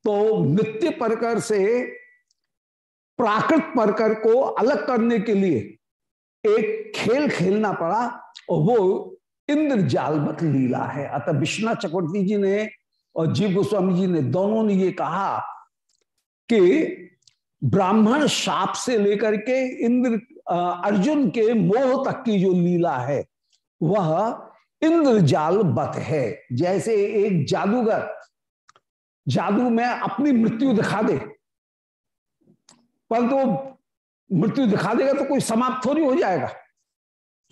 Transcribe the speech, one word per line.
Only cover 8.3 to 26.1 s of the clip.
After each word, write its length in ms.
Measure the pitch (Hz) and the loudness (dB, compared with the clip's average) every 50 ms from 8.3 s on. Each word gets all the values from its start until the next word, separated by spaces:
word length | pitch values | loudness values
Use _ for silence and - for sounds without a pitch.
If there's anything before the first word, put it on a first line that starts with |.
| _ - - - | _ -20 -6 -2
और 100 | 180 156 | 0 2
वो 580 | 151 202 247 226 190 185 214 - - - - _ _ _ _ _ _ - | 2 2 4 4 2 2 0 -2 -6 -10 -18 _ _ _ _ _ _ -2
इंद्रजालवत 920 | 294 302 311 285 262 208 175 131 120 180 131 135 156 151 143 - - - | 0 0 0 0 0 0 0 0 0 -2 -2 -2 -2 -2 -2 -4 -4 -2
लीला 420 | 165 156 135 135 131 120 127 - - | -2 0 0 0 0 0 -2 -2 -4
है। 240 | - - 147 139 127 | -6 -6 -8 -8 -6
अतः 240 | 127 143 - 185 | -6 -6 -2 -2
विश्वनाथ 420 | 156 135 160 156 - - 214 220 226 | -2 -2 -2 -2 -4 -4 -2 -4 -4
चक्रवर्ती 520 | 220 - 170 156 190 180 151 180 208 185 | -4 -4 -4 -4 -4 -4 -4 -2 -2 -2
जी 100 | 185 214 | 0 0
ने 340 | 202 196 196 196 208 214 220 - _ _ _ _ _ _ _ _ | 0 0 0 0 -2 -2 -6 -10 _ _ _ _ _ _ _ _
और 160 | 165 165 156 | -2 -2 0
जीव 200 | - 131 202 208 | 0 0 0 0
गोस्वामी 480 | 175 196 190 - 214 202 180 190 180 175 | 2 0 0 0 0 0 2 2 2 0
जी 60 | 196 | 0
ने 160 | 185 180 156 | 0 0 0
दोनों 400 | 135 120 123 180 196 208 220 220 | 0 0 0 0 0 0 0 0
ने 120 | 220 214 202 | 0 2 2
ये 180 | 185 190 180 | 2 2 0
कहा 460 | - - 156 135 160 190 196 170 120 104 - - - - - _ _ _ _ _ _ _ _ _ _ _ _ _ _ _ _ - | 0 -2 -6 -4 -4 -4 -4 -2 -4 -4 -6 -8 -14 -18 -20 _ _ _ _ _ _ _ _ _ _ _ _ _ _ _ _ 2
कि 380 | 240 214 180 180 277 311 - - - - - - _ _ _ _ _ _ _ _ _ _ - | 4 6 6 6 6 4 2 -2 -4 -10 -16 -20 _ _ _ _ _ _ _ _ _ _ -2
ब्राह्मण 640 | 123 - 196 190 185 208 220 214 214 254 302 294 | 0 2 2 2 4 4 6 6 6 4 4 2
शाप 480 | 208 - - - 190 151 160 185 - - | 2 0 -2 -2 -2 -2 -2 -2 -2 -4
से 240 | - - 247 254 214 | -6 -2 0 2 2
लेकर 380 | 202 202 214 202 233 214 214 | 2 2 2 2 0 0 0
के 480 | 208 208 254 254 262 262 254 - - 269 | -2 -2 -2 0 0 0 -2 -4 -2 0
इंद्र, 360 | 233 247 254 247 254 226 208 - _ - - _ - | 0 2 2 2 0 0 -2 -6 _ -20 -16 _ -4
अ, 340 | 180 175 175 175 175 175 175 | -2 -2 -2 -2 -4 -2 -2
अर्जुन 460 | 202 208 202 180 277 311 294 269 180 | 0 0 2 2 2 2 2 0 0
के 240 | - 240 214 220 240 | 2 2 2 2 2
मोह 580 | 220 175 170 202 247 277 254 262 269 269 233 | 2 2 2 2 2 2 2 0 0 -2 -4
तक 100 | - - - | -4 -4 -2
की 160 | 233 208 196 | 0 0 2
जो 120 | 180 190 | 2 2
लीला 460 | 180 180 170 175 180 170 170 165 147 127 | 2 2 2 2 2 2 0 0 -2 -2
है 280 | 123 135 143 117 - _ _ _ _ _ _ _ _ _ _ _ | -4 -2 -4 -4 -4 _ _ _ _ _ _ _ _ _ _ _
वह 640 | 185 156 196 214 180 156 156 175 214 233 285 - - - - _ _ _ _ _ | -2 0 0 0 0 0 0 0 0 -2 -4 -8 -14 -20 -20 _ _ _ _ _
इंद्रजालवत 1120 | 294 320 330 339 302 269 226 214 175 131 180 165 151 160 185 214 214 160 - 156 143 - 147 | 0 2 4 4 4 4 4 4 4 4 4 2 2 2 2 2 2 2 0 0 -2 -4 -6
है। 500 | - - - | -8 -6 -4